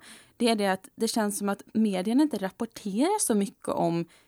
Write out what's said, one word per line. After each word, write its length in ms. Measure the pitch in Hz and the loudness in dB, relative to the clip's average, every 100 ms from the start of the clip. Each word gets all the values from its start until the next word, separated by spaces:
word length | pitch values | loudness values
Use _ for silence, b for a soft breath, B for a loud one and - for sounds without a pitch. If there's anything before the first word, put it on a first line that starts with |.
| B B B - | B B B -2
det 120 | 240 | 0
är 60 | 226 | 2
det 120 | 196 | 0
att 220 | 190 - - | -2 -6 -6
det 120 | 220 | -2
känns 300 | 240 208 208 | 0 -2 -2
som 120 | 202 | -4
att 140 | 202 - | -6 -4
medierna 500 | 220 220 185 190 247 | 0 0 0 0 2
inte 140 | 302 208 | 2 0
rapporterar 840 | 190 - 226 - 208 196 320 427 | -6 -6 -10 -8 -6 0 0 0
så 160 | - 214 | 2 0
mycket 320 | 202 - - | 0 -6 -6
om 380 | - 170 170 170 b | -2 0 0 -4 b